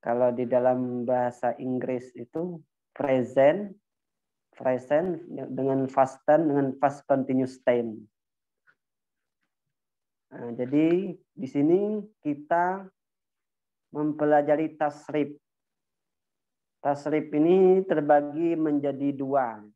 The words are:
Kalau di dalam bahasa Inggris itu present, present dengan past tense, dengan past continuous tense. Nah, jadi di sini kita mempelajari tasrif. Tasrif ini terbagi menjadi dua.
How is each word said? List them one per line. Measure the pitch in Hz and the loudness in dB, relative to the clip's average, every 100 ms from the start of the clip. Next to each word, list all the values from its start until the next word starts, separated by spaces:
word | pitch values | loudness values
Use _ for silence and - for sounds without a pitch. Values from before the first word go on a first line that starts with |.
Kalau | - 120 123 | -2 0 0
di | 120 123 | 0 0
dalam | 127 123 127 127 123 | 2 2 0 -2 -6
bahasa | 120 127 123 120 123 - | -2 0 -2 -2 -6 -4
Inggris | 127 127 123 127 127 123 | -6 -6 -4 -6 -8 -18
itu | 120 160 175 170 147 _ _ - | -12 -8 -8 -10 -16 _ _ -6
present, | 139 131 117 135 135 180 208 - _ _ _ _ _ _ _ | 0 0 0 4 4 4 -6 -14 _ _ _ _ _ _ _
present | - 131 127 123 147 185 165 - | -6 -4 -4 0 0 0 -6 -10
dengan | 135 135 131 135 135 131 | -14 -10 -4 -2 0 0
past | 131 135 - - | 0 0 0 2
tense, | 151 | 4
dengan | 160 143 139 131 | 4 2 0 0
past | 143 139 _ | -2 -2 _
continuous | 139 127 131 127 - | -2 0 0 -2 -2
tense. | - 123 113 110 110 _ _ _ _ _ _ _ _ _ _ _ _ _ _ _ _ _ _ _ _ _ _ | 0 0 0 -8 -18 _ _ _ _ _ _ _ _ _ _ _ _ _ _ _ _ _ _ _ _ _ _
Nah, | 135 117 | -14 -12
jadi | 117 127 143 160 175 196 165 | -8 -2 2 4 2 0 -10
di | _ - 127 | _ -12 -6
sini | 143 147 180 202 214 208 _ | 0 2 2 2 -4 -8 _
kita | 151 143 147 170 180 190 190 _ _ _ _ _ _ _ _ _ _ | -6 -6 -2 0 0 -4 -10 _ _ _ _ _ _ _ _ _ _
mempelajari | 147 151 151 151 151 147 151 156 151 | -4 -4 0 2 4 4 0 0 -4
tasrif. | 151 147 - 147 143 - _ _ _ _ _ _ _ _ _ _ _ _ _ _ | -6 -6 -8 -4 -4 -6 _ _ _ _ _ _ _ _ _ _ _ _ _ _
Tasrif | 139 143 151 151 151 | -4 -4 -2 -4 -2
ini | 147 160 190 185 190 190 | 0 4 6 6 4 4
terbagi | 156 147 147 147 147 170 | 0 4 4 2 -2 -2
menjadi | 170 156 147 143 135 139 135 | 0 0 0 -2 -2 -4 -4
dua. | 135 139 123 110 104 | -2 -2 -2 -8 -18